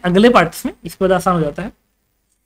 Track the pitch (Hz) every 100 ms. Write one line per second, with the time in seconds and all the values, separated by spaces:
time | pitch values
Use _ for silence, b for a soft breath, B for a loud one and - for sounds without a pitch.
0 | 180 180 233 240 165 - 277 - 165 -
1 | 190 185 170 175 151 139 185 - _ _
2 | _ _ _ _